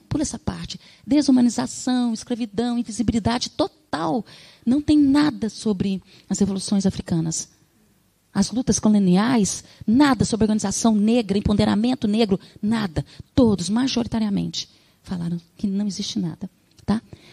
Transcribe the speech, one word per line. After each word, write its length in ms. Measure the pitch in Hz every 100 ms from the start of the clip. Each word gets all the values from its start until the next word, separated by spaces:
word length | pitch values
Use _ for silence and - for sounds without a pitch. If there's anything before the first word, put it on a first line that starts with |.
| _
Pula 140 | 302
essa 160 | 302 -
parte. 420 | - 175 170 - - - -
Desumanização, 1080 | 285 277 254 247 226 254 - - 247 240
escravidão, 640 | 220 - 233 233 202 240 240
invisibilidade 720 | 233 208 220 226 214 233 -
total. 760 | - 403 - _ 294 330 262 - - - -
Não 160 | 233 277
tem 180 | 294 302
nada 520 | 285 285 302 214 214
sobre 520 | - 220 190 196 190 - - _
as 80 | 190
revoluções 480 | 202 190 - 196 196
africanas. 640 | - - 170 165 - - _ _ _ _ _ _ _ _
As 160 | 202 196
lutas 280 | 220 254 214
coloniais, 840 | 214 208 190 180 226 247 190 - - - -
nada 380 | 240 294 226
sobre 220 | 202 214 214
organização 500 | 214 196 - 233 214
negra, 420 | 208 240 208 202
empoderamento 680 | - 208 214 202 240 262 220
negro, 320 | 214 226 190 - -
nada. 440 | 208 226 202 147 - - - -
Todos, 340 | 233 196 175
majoritariamente, 1000 | 220 262 233 220 226 214 190 165 - - _ _ _
falaram 360 | - 180 170 170 - -
que 100 | 202
não 180 | 196 208
existe 320 | 175 202 214
nada, 320 | 175 - 190 - _ _ -
tá? 160 | 214 - - -